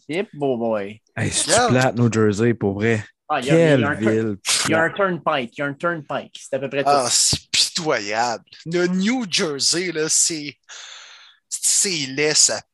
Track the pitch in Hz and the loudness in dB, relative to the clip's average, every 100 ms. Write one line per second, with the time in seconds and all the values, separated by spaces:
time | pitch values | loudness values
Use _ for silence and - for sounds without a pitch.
0 | - 160 220 147 143 120 117 107 101 110 | -6 -6 -6 -4 -2 0 0 -2 -4 -10
1 | _ - 104 85 - 202 247 127 131 104 | _ -6 -4 -2 2 2 4 4 2 2
2 | 120 110 107 101 117 113 101 98 110 110 | 2 4 2 2 0 2 -2 0 0 0
3 | - _ - 147 123 165 165 139 - 98 | -4 _ -6 -4 2 4 6 4 2 0
4 | 107 110 110 98 - - - 160 165 160 | 0 2 0 -4 -2 -2 0 2 0 0
5 | 190 170 160 147 117 - 143 139 170 170 | -2 0 -2 -2 -4 -6 -6 -4 -4 -4
6 | 147 135 - - - 131 135 143 139 143 | -6 -8 -8 -14 -8 -6 -4 -2 2 2
7 | 120 - - - - - - - 156 123 | 2 2 2 0 -2 0 0 0 -2 -2
8 | 101 110 120 107 - - 160 175 180 185 | -2 -2 -2 -4 -10 -16 -4 0 0 0
9 | 196 262 208 170 180 139 139 165 185 160 | 0 -2 -2 -2 -2 -2 -2 0 -2 -2
10 | 156 - - 160 147 - - - - - | 0 2 0 -2 -10 -14 -18 -20 -18 -20
11 | - - - _ _ - - - 202 165 | -20 -20 -20 _ _ -4 0 0 0 -2
12 | 131 135 151 147 - 107 - | -4 0 2 4 2 0 -8